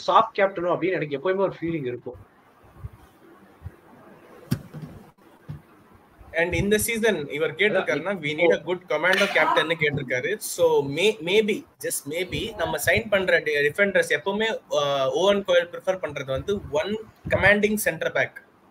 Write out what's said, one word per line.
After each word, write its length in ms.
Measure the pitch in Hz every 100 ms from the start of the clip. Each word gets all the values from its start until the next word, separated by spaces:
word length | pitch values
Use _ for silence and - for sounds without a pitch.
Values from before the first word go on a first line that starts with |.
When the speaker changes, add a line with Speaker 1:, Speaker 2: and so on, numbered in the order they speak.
| -
Speaker 1:
சாஃப்ட் 300 | 185 220 -
கேப்டனோ 360 | 196 185 175
அப்படின்னு 180 | 160 175
எனக்கு 260 | 170 151 139
எப்பவுமே 200 | 180 190
ஒரு 160 | 190 -
ஃபீலிங் 240 | 165 165 123
இருக்கும். 460 | 120 127 - - _ _ _ - - - - - _ - - - - - - - - - - - - - - - - - - - _ - _ - - - - _ - _ _ -
Speaker 2:
And 200 | 160 175
இந்த 240 | 170 196 208
சீசன் 520 | 208 233 220 175 135
இவர் 260 | 143 156 143
கேட்டிருக்காருன்னா, 560 | 202 190 180 147 170
Speaker 1:
அதான், 80 | 196
Speaker 2:
"We 60 | 147
Speaker 1:
இப்போ 180 | 151
Speaker 2:
need 100 | 170
a 100 | 151
good 160 | 156 180 -
commando 380 | 151 175 190 196
captain"னு 400 | 165 156 - 156
கேட்டிருக்காரு. 640 | 165 151 139 135 127 147 214
So, 500 | - - 165 156 139
may-, 300 | 147 202 214 165
maybe, 400 | 208 214 156 - -
just 280 | 165 - 143
maybe, 460 | 160 185 147 190 -
நம்ம 220 | 165 156 -
சைன் 240 | 202 226
பண்ற 300 | 196 180 175
டி-, 120 | 156
டிஃபெண்டர்ஸ் 580 | 147 147 147 202 185 165
எப்பவுமே, 380 | 147 190 202 220 185 - 147
அ, 40 | 143 139 131 143
ஓவன் 220 | 190 202
கோயல் 320 | 196 175 170
ப்ரிஃபர் 300 | 170 - 185
பண்றது 240 | 151 143 135
வந்து 340 | 135 160 202 139
ஒன் 280 | 147 185 220 - - -
கமாண்டிங் 440 | 160 185 208 208
சென்டர் 380 | 214 175 160 165
பேக் 320 | 143 123 - - _ _